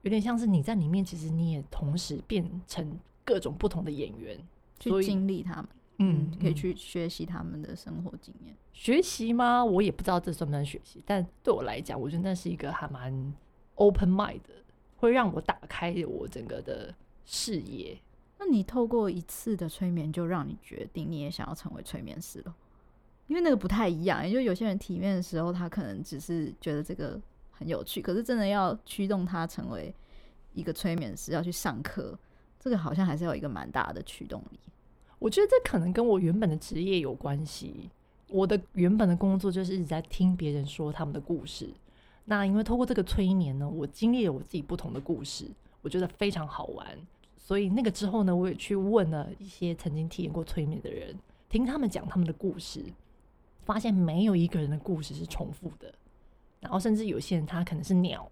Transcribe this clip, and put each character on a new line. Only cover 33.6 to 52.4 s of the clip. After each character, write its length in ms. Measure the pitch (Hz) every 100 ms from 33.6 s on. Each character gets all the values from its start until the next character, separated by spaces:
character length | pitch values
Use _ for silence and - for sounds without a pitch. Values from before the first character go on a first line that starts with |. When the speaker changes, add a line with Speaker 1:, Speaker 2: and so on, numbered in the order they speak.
| -
Speaker 2:
大 240 | 135 -
的 80 | -
驱 240 | - - -
动 160 | - -
力。 100 | - - _ - _ _ -
Speaker 1:
我 100 | 220
觉 100 | 381
得 60 | 415
这 80 | 508
可 140 | 494 185
能 160 | 170
跟 100 | 185
我 140 | 240 196
原 200 | 170 190
本 100 | 208
的 80 | 156
职 240 | - 156
业 180 | 185 185
有 140 | 135
关 320 | - 143 143 156
系。 460 | - - - 180 _ _ _ -
我 200 | 190 190
的 120 | 202 -
原 240 | 190 175 214
本 100 | 190
的 80 | 175
工 220 | 196 190
作 140 | 196
就 120 | 185
是 120 | 185 190
一 20 |
直 80 | 151
在 160 | 160
听 340 | 165 - 185 180
别 160 | 156
人 140 | 143 143
说 260 | - 151
他 140 | 151 151
们 80 |
的 80 | 151
故 240 | 139 165 -
事。 240 | - - - - - - _ -
那 180 | 208
因 120 | 196 208
为 80 |
透 120 | 220 240
过 80 |
这 80 | 247 220
个 80 |
催 280 | 180 - 190
眠 240 | 190 151 135
呢， 100 | 143
我 160 | 170 143
经 260 | - 226
历 140 | 247 196
了 80 |
我 60 | 131
自 80 | -
己 120 | 170
不 120 | 143 175
同 160 | -
的 80 | 139
故 240 | 143 143
事， 220 | 139 - - - - _
我 60 | -
觉 100 | 180
得 80 | 185
非 240 | - 202
常 160 | 180 151
好 180 | - -
玩。 300 | - - - 170 _ _ -
所 220 | - 196
以 100 | 196
那 140 | 214
个 80 | 226
之 160 | 180 196
后 160 | 214
呢， 120 | 190 175
我 140 | 180
也 60 | -
去 200 | - 196
问 320 | 190 220 165
了 180 | 156 - -
一 80 | 196
些 300 | - 175 165
曾 180 | 165
经 160 | 151 160
体 140 | -
验 80 | 160
过 120 | 156
催 220 | 160 - 147
眠 160 | 156
的 80 | -
人， 260 | - - 196 - _ _
听 140 | 226
他 140 | 247 302
们 100 | 240
讲 200 | - -
他 100 | 185
们 80 | 165
的 80 |
故 240 | -